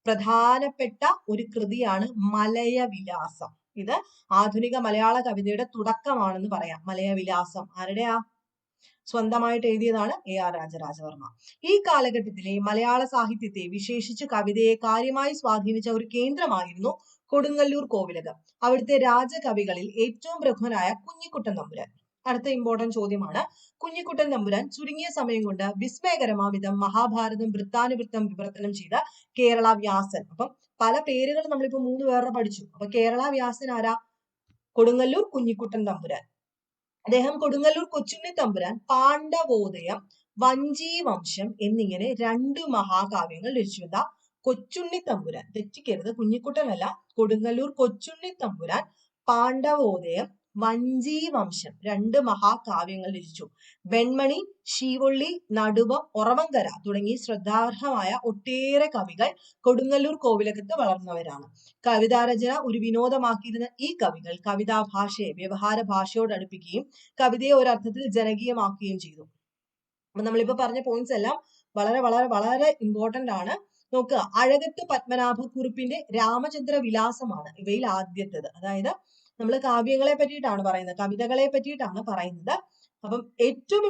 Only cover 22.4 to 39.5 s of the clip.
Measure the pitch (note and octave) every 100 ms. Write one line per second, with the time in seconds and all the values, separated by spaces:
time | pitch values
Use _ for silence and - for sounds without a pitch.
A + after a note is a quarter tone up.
22.4 | B3+ C4 A#3 A3+ A#3 A3+ G3+ G3+ G3 F#3
23.4 | - - _ _ E4 E4 F4 D4+ D4 C4
24.4 | G3+ G3+ C#4+ - D4 D4+ E4+ - A#3+ A3+
25.4 | G#3 F#3+ G3 G3+ B3 - F#4 E4+ B3 G#3
26.4 | G3+ G3+ G3 G3+ G3 G#3 A#3+ A3 A3 G#3+
27.4 | A3 G3 G3 A#3+ B3 B3 A3+ A3 G#3 F#3
28.4 | G3 G3+ G#3 G3 E3 A#3 - - _ -
29.4 | A#3+ A3+ A3+ G#3+ G#3 G3 G3 F#3+ - E3
30.4 | B3 - _ _ A3+ C4 D4+ B3+ C4 D4+
31.4 | D#4 C#4 C4+ C4 B3 C4 C4+ B3 B3 A#3+
32.4 | G#3+ - - - G3+ A#3 A3+ A#3+ C#4+ C#4
33.4 | B3 A#3 C4+ A#3 A3+ A#3 - _ _ _
34.4 | _ _ _ - A3+ B3 B3+ D#4 G#4+ C4+
35.4 | A#3 G#3+ A3+ A3 G#3 E3 D#3+ C#3 - _
36.4 | _ _ _ _ _ _ G#3+ B3 C4 D4+
37.4 | D4+ C#4 D4+ D#4 F4 D4+ - D#4+ F4 F4
38.4 | B3+ F#3+ F3 A3+ - C4 C4+ D4 D#4 E4
39.4 | D4+